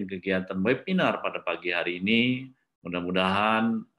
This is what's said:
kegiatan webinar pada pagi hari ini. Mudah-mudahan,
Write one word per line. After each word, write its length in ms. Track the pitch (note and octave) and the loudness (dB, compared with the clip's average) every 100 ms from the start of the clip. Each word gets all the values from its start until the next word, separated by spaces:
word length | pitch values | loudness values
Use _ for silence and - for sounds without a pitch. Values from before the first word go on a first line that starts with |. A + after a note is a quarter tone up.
| F#2+ | -4
kegiatan 560 | F#2+ G2 F#2 F#2 F#2+ | -6 -2 -2 -2 -2
webinar 640 | G#2 - - F#3 C3 G2+ F#2+ | 2 0 0 2 2 0 -4
pada 160 | F2+ | -4
pagi 320 | F2 E2+ F2 | -4 -4 -2
hari 240 | F2 E2+ F2 | -2 -2 -2
ini. 560 | G2 A#2 B2 B2+ C3 - _ _ F2 | 2 4 4 0 -6 -18 _ _ -6
Mudah-mudahan, 960 | F2 F2 F#2 F#2 G2 G#2+ A2 A2+ A2+ - | -4 -2 0 2 2 2 2 2 -2 -6